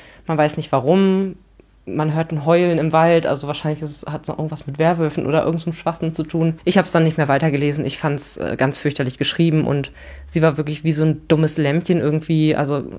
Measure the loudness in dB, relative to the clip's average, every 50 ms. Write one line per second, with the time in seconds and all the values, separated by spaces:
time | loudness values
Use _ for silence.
0 | -20 -20 -20 -12 -6 -2 2 2 2 2 0 -4 -2 0 0 0 2 4 4 4
1 | 4 4 2 0 -2 -4 -6 -12 _ _ _ -20 _ _ _ _ _ -6 -4 -2
2 | -2 0 -2 -2 -2 -2 -4 -2 2 4 4 4 4 4 2 2 2 2 4 4
3 | 6 6 4 4 2 0 -2 -2 -4 -6 -6 -4 -4 -4 -4 -4 -6 -10 -12 -12
4 | -10 -10 -10 -8 -8 -8 -6 -6 -6 -6 -8 -8 -10 -8 -2 0 2 2 2 2
5 | 0 -2 -2 -2 -2 0 0 2 2 0 -2 -2 -4 -6 -8 -4 -4 -6 -4 -2
6 | -4 -4 -4 -4 -4 -2 0 0 0 0 0 0 -2 2 2 2 2 2 2 2
7 | 2 2 2 0 0 2 2 2 2 0 0 0 0 0 -2 -2 -4 -4 -4 -4
8 | -4 -2 -2 -4 -6 -8 -8 -6 -6 -6 -2 0 0 0 0 -2 -2 -2 -2 -2
9 | -4 -4 -4 -2 -4 -2 0 2 2 2 2 2 2 0 -2 -2 -4 -6 -12 -18
10 | -20 -20 -18 -18 -14 -6 0 2 2 2 2 0 -4 -4 -6 -2 -2 0 0 2
11 | 2 2 0 0 0 0 2 2 2 0 0 0 0 0 0 0 0 0 0 0
12 | 2 0 0 -2 0 0 0 2 2 2 2 0 0 -2 -2 -4 -4 -8 -12